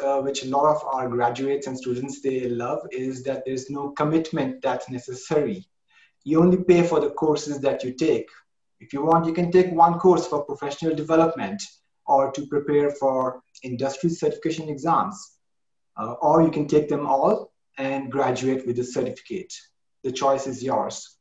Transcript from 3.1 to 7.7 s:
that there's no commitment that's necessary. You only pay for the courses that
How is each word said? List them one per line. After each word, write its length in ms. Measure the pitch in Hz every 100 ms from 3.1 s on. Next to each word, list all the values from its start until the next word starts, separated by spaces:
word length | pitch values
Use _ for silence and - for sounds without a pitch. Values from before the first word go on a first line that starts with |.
| 127
that 220 | 135 127
there's 260 | 131 131 123
no 200 | 143 143
commitment 720 | - 151 160 160 160 131 131
that's 280 | 135 127 -
necessary. 760 | 127 - 123 - 151 135 95 - _ _ _ _ _
You 160 | 139 160
only 180 | 175 180
pay 180 | 180 175
for 160 | 170 156
the 100 | 143
courses 500 | - 156 147 147 139
that 240 | 127